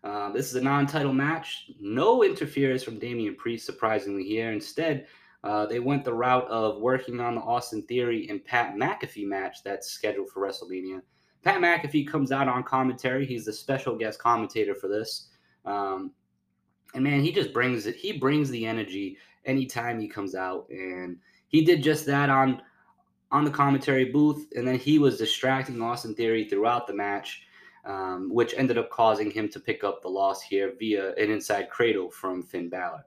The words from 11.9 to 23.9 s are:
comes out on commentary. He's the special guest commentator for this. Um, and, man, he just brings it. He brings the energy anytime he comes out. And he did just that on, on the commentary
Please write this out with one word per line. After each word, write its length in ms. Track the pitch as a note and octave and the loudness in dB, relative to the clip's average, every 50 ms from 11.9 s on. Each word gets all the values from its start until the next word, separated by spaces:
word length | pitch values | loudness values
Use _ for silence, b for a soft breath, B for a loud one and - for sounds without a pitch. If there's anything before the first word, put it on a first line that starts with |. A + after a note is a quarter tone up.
| - D3+ C#3 | 0 0 0
comes 240 | - - D3+ C3+ B2+ | 2 0 0 0 2
out 160 | C#3 C#3 C#3 | 2 0 2
on 160 | B2+ B2 B2+ B2+ | 2 0 0 -2
commentary. 600 | - C3+ C3 C3 B2+ B2 B2+ - B2+ B2+ C3+ C#3 | 0 0 2 2 2 0 0 -2 0 0 0 -2
He's 220 | B2+ B2 A2+ G#2 | -2 -4 -6 -6
the 80 | G#2+ G#2 | -6 -8
special 420 | - - - C3+ B2+ - C3 A2+ | -8 -2 -2 -2 -2 0 -4 -2
guest 220 | A2 A2+ G#2+ G#2 | -2 -2 -4 -4
commentator 560 | - - A#2 A#2 A2 G#2 F#2+ - A2 G#2 G2 G2 | 0 2 2 4 4 0 -2 0 0 0 0 -2
for 140 | - - | -4 -2
this. 400 | F#2+ G2+ G#2+ A2+ - - - - b b b b b b b b | -2 -2 -2 -2 -6 -10 -12 -14 b b b b b b b b
Um, 460 | G2+ G2+ G2+ G2 G2 F#2+ F#2 F#2+ - _ _ _ _ _ _ _ _ _ _ _ _ _ _ _ - - | -6 -4 -4 -2 -4 -4 -6 -6 -10 _ _ _ _ _ _ _ _ _ _ _ _ _ _ _ -12 -2
and, 80 | C3 C3 | 0 2
man, 180 | C#3+ C#3+ C#3+ | 4 4 4
he 100 | C#3 F3 | 4 4
just 220 | - G3+ - - - | 4 2 0 2 2
brings 320 | A#2 B2 B2+ B2 A2+ G2+ | 0 2 2 0 0 -2
it. 120 | A2 A#2+ | -4 -6
He 160 | - - G3+ G#3 | -4 -6 -6 -4
brings 360 | D3 B2 C3+ D3 D3+ D3 C3+ | 0 2 2 4 4 2 0
the 160 | B2 A2+ A2+ | -2 -4 -4
energy 500 | A2+ A2+ A2+ G#2+ F#2+ F#2 G2 G2+ F#2 B B B B B B B | -2 -2 -4 -4 -4 -6 -6 -6 -6 B B B B B B B
anytime 540 | C3 C3 C3+ C3 B2+ - A#2+ A#2 A#2+ A#2 A2+ | -2 0 0 0 -2 -4 -4 -4 -4 -4 -4
he 80 | G#2+ | -6
comes 260 | G#2 - G#2+ G2 F#2 F#2 | -6 -6 -8 -8 -6 -6
out. 340 | F#2 F#2 F#2 F#2+ - - - | -6 -4 -4 -6 -8 -10 -12
And 460 | C#2+ F#2 F#2 F#2 F2+ F#2 F#2 F2+ F2 - b b b b b b | -12 -10 -10 -8 -8 -8 -10 -10 -12 -14 b b b b b b
he 140 | - D#3+ D#3 | 4 6 6
did 200 | E3 F3 D3+ C3+ | 6 6 6 4
just 240 | D#3 D3+ D3+ - | 2 2 2 0
that 240 | C#3 C#3 C#3 C#3+ C#3 | 0 2 2 4 4
on, 320 | C3+ C3+ C3+ C3 B2+ - b b b b b b b _ _ _ _ _ _ _ | 6 6 4 4 2 -2 b b b b b b b _ _ _ _ _ _ _
on 140 | C3 C#3+ D3+ | 2 2 2
the 60 | C#3+ | 2
commentary 540 | C#3 - C#3+ C#3 C#3 C3+ - - | 2 2 4 4 4 2 2 2